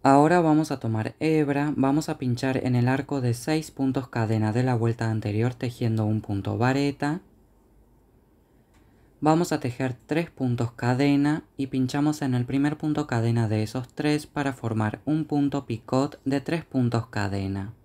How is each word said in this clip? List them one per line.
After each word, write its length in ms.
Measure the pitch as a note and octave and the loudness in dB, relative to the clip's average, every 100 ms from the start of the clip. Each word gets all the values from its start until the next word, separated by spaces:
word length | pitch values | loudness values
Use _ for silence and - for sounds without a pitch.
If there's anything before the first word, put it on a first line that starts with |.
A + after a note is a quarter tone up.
Ahora 360 | C3+ C#3 D3+ F3+ | 6 6 6 4
vamos 320 | D#3+ D3+ D#3 | 4 2 2
a 80 | C3+ | -4
tomar 360 | A2+ A2 A2+ - | -2 -2 -4 -2
hebra, 540 | D#3 D#3 C#3+ C#3+ D3 C3 | 0 2 2 0 -2 0
vamos 320 | C3+ D3 D#3+ | 2 2 -2
a 100 | D#3 | -4
pinchar 480 | B2+ A#2+ C3 C3 B2+ | -4 -2 -2 0 0
en 100 | B2 | 2
el 120 | B2 | 2
arco 320 | C3+ C#3+ C#3+ | 0 -2 -2
de 140 | B2 | 0
seis 380 | A#2+ - D#3 D3+ | -2 -2 -2 -2
puntos 360 | - C3+ C3 B2+ | -4 -2 -2 -4
cadena 460 | B2 A2 A2 G#2+ | -2 0 2 2
de 100 | A2+ | 2
la 120 | B2+ A#2 | 0 2
vuelta 360 | A#2 A2+ A2+ | 0 0 -2
anterior 420 | A2 G#2 G#2 A#2+ | -2 -2 0 -2
tejiendo 520 | B2 B2 - A#2+ A2+ G#2+ | -2 -8 -2 -2 0 0
un 160 | A2 | 0
punto 360 | G#2+ G2+ G2 G#2 | -2 -4 -2 0
vareta. 640 | B2 C3+ C#3+ C#3 C#3+ E3+ - _ _ _ _ _ _ _ _ _ _ _ _ _ _ _ _ _ _ _ | 0 2 -2 -2 -4 -4 -10 _ _ _ _ _ _ _ _ _ _ _ _ _ _ _ _ _ _ _
Vamos 320 | D3+ D#3+ F3 | 2 4 2
a 80 | D3 | 0
tejer 380 | B2+ - C3 B2 - | -4 -2 -4 -4 -4
tres 220 | D3+ E3+ | -2 -2
puntos 420 | - C3 A#2+ A#2+ | -4 -2 0 -2
cadena 720 | - A#2+ B2+ C#3+ C#3+ C#3+ D#3+ - - | -2 0 2 4 4 2 0 -6 -8
y 100 | C3+ | -4
pinchamos 540 | C3 C3 C#3+ D3 D3+ | -2 0 0 0 0
en 120 | C#3 | -2
el 120 | B2 B2 | 0 0
primer 320 | C3+ D3 D3+ | 0 0 0
punto 280 | D#3 D3+ D3 | -2 -2 0
cadena 440 | A#2+ A2+ A#2 A2 | 0 2 2 2
de 140 | G#2+ | 0
esos 260 | A2 C3 B2+ | -2 -6 -8
tres 340 | - D3 D3 - | -4 0 0 -2
para 260 | - C#3 | -4 -4
formar 480 | C3 A#2 A2 G#2+ G#2+ - | -4 -4 0 -2 -2 -2
un 200 | D#3 D3+ | -2 0
punto 400 | D3 C#3+ C#3+ - | 0 0 -2 -6
picot 560 | A2+ - B2+ D3 - | -10 0 0 0 -4
de 160 | C3+ C#3 | -4 -2
tres 240 | C3+ E3 | -2 -6
puntos 440 | - C3 B2 A#2 - | -2 0 0 0 -2
cadena. 680 | G#2+ G2+ G2 G2 G2 G2+ - | -4 -2 -2 -4 -6 -8 -12